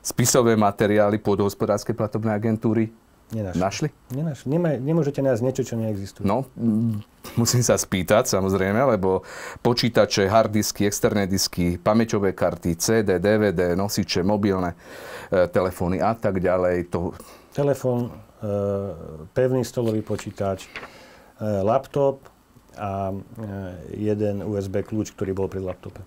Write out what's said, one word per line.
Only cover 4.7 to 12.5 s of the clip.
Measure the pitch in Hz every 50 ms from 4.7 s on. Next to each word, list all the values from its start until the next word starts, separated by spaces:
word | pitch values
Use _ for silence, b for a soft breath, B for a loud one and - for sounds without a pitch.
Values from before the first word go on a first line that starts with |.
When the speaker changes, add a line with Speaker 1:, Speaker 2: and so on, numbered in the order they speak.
| 143 113
Speaker 2:
nemôžete | 127 147 165 170 151 143 131 -
nájsť | 139 135 127 110 120
niečo, | 131 127 -
čo | 123 - 120
neexistuje. | 113 113 110 107 98 98 95 - - 101
Speaker 1:
No, | 98 104 127 131 - -
mm, | - 117 113 107 110 117 117 110 104 - _ _ _ - - -
musím | - 117 - - 123
sa | 117 - 104
spýtať, | 98 - - - 92 87 - 104 110 127
samozrejme, | - - 95 95 95 98 95 95 95 101 113 139 135 113
lebo | 98 90 95 95 92 B B B B B B B B
počítače, | - 117 120 - - 117 - 113 104 - - 107 98
harddisky, | 95 110 113 110 107 104 107 101 - - - 101 101
externé | - - - 113 104 104 98 90
disky, | 98 92 - - - - 87 87 87
pamäťové | 85 - 107 107 113 113 113 - 104 98 95 90
karty, | - 98 87